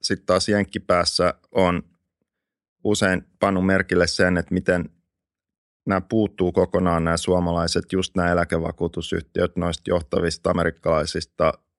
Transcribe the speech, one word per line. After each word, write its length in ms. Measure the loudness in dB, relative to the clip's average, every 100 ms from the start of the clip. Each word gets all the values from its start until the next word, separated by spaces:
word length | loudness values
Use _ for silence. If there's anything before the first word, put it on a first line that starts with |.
sit 240 | -6 -4 0
taas 240 | 0 2
jenkkipäässä 840 | 0 0 -4 0 0 2 0 0 -2 _
on 320 | 0 2 0 -6 _ _ _ _ _ _ _ _ _
usein 420 | -2 0 2 0 -4 -2
pannut 260 | 0 2 2
merkille 420 | 2 2 2 2
sen, 300 | 2 2 2
että 160 | 0
miten 360 | -2 0 0 -2 _ _ _ _ _ _ _ _ _ -2
nämä 140 | -2
puuttuu 500 | 0 0 0 0 -2
kokonaan 520 | 2 0 2 2 2
nämä 140 | 0 -2
suomalaiset, 680 | 0 0 0 -2 -2 -4 -4
just 240 | -4 -4 -2
nämä 160 | 0
eläkevakuutusyhtiöt 1200 | 0 0 -2 -4 -6 -6 -6 -6 -8 -6 -4 -4 -2
noista 280 | -6 -6 -2
johtavista 640 | -4 -2 -4 -2 -4 -2
amerikkalaisista, 1040 | 0 -2 -2 -2 -2 -2 -6 -8 -2 -2 -2 _